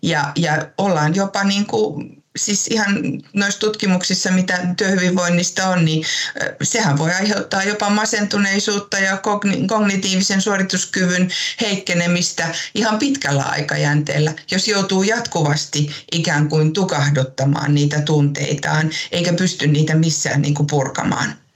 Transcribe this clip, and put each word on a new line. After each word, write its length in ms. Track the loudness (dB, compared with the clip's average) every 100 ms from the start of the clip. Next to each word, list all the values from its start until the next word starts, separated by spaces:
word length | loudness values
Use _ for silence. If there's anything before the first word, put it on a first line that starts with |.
Ja, 300 | 0 0 0 0
ja 300 | 0 0 -2 -2
ollaan 360 | 0 2 2
jopa 300 | 2 0 0
niinku, 580 | 0 0 0 0 0 -2 -10 -16 _ -6
siis 300 | -2 -2 0
ihan 200 | 0 0 0 -2 -6 -4
noissa 260 | -2 -2 0
tutkimuksissa, 680 | -2 0 0 0 0 -2 2
mitä 440 | 2 2 0 -2 0
työhyvinvoinnista 920 | 2 2 2 2 2 2 0 -2 0
on, 160 | 2
niin, 200 | 2 2 -2 -4 -6 -6
ö, 140 | -8 -4
sehän 360 | -2 0 2 2
voi 120 | 2
aiheuttaa 500 | 0 0 -2 -2 -2
jopa 260 | -2 0 0
masentuneisuutta 1080 | 2 0 0 0 0 0 0 0 -2 -2 -2
ja 180 | 0 0
kogni-, 500 | -2 0 0 0 0
kognitiivisen 760 | 2 2 0 0 0 0 0
suorituskyvyn 920 | 0 0 0 -2 -2 -2 0 2 0 -2 -6 -4
heikkenemistä 920 | -2 -2 -2 0 0 0 -2 -4 -4 -6 -8
ihan 240 | -2 0 0
pitkällä 440 | 0 0 0 0
aikajänteellä, 920 | 0 -2 -2 0 2 2 0 0 0 -2 -4
jos 180 | -2 0
joutuu 340 | 0 0 2
jatkuvasti 880 | 2 0 -2 0 0 0 -2 -2 -2 -4 -6
ikään 360 | -4 0 2 2
kuin 240 | 2 2
tukahduttamaan 1000 | 2 0 0 2 2 0 0 0 2 2
niitä 260 | 2 2 0
tunteitaan, 920 | 2 2 2 0 -4 -2 0 0 0 -2 -4
eikä 200 | -2 0
pysty 340 | 2 0 0 0
niitä 280 | 2 2
missään 480 | 4 2 0 0 0
niinku 220 | 0 0
purkamaan. 680 | 0 0 -2 -2 -2 -2 -4 -6 _